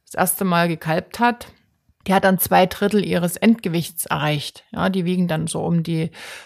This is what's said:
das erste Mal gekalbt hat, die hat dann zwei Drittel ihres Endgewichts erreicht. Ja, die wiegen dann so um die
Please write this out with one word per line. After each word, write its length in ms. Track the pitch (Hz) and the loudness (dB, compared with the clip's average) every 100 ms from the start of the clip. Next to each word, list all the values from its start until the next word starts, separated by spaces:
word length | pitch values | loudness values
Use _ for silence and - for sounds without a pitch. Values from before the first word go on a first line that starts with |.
das 100 | _ | _
erste 320 | - 180 - 190 | -2 -2 0 0
Mal 220 | 170 170 | 2 2
gekalbt 520 | 160 160 165 - - | 0 -2 -2 -4 0
hat, 280 | 240 233 - - _ _ _ _ - | 0 0 -8 -20 _ _ _ _ 0
die 80 | |
hat 100 | 190 | 4
dann 140 | 196 185 | 4 2
zwei 300 | - 180 185 | 4 4 2
Drittel 360 | - 202 208 | 2 0 0
ihres 320 | 170 175 175 - | 0 0 -2 2
Endgewichts 680 | 220 226 185 165 151 - - | 2 2 0 -4 -4 -8 -4
erreicht. 580 | 156 151 151 - - _ | -2 -2 -2 -6 -12 _
Ja, 180 | 165 190 | -4 -2
die 160 | 190 175 | 0 0
wiegen 220 | 180 175 | 0 0
dann 200 | 160 165 | -2 -4
so 180 | 160 165 | -4 -2
um 160 | 170 | 0
die 300 | 165 160 165 - - - | 0 -2 -4 -8 -16 -18